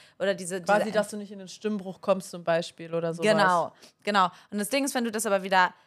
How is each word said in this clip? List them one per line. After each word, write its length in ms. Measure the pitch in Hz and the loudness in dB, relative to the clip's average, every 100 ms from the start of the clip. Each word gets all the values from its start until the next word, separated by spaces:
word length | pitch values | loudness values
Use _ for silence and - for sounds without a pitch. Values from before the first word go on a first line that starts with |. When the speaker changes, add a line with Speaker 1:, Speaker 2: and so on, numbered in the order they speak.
| - - | -20 -4
Speaker 1:
oder 160 | 190 | -2
diese, 260 | 185 180 185 | -2 -6 -4
Speaker 2:
Quasi, 200 | 170 208 | 2 2
Speaker 1:
diese 80 | 220 | 2
Speaker 2:
dass 140 | 208 208 | 0 -2
du 80 | 214 | -6
nicht 160 | 202 | -12
in 60 | 202 | -14
den 100 | 185 | -16
Stimmbruch 540 | - 214 214 185 170 | -8 -4 -4 -6 -4
kommst 280 | - 190 - | 0 0 -2
zum 140 | 175 | -6
Beispiel 500 | 170 165 175 - 165 | 0 0 -2 -10 -6
oder 200 | 165 165 | -4 -2
sowas. 100 | 170 208 | 0 2
Speaker 1:
Genau, 420 | 208 190 175 151 - - _ | 4 4 4 0 -6 -20 _
genau. 240 | - 208 175 - - | 0 2 2 -2 -8
Und 80 | 208 | -6
das 100 | 202 | -2
Ding 160 | 277 | 0
ist, 100 | 269 | 0
wenn 100 | 262 | -2
du 60 | 233 | -2
das 140 | 208 | -2
aber 180 | 220 196 | 0 0
wieder, 300 | 190 185 180 - | 2 4 4 0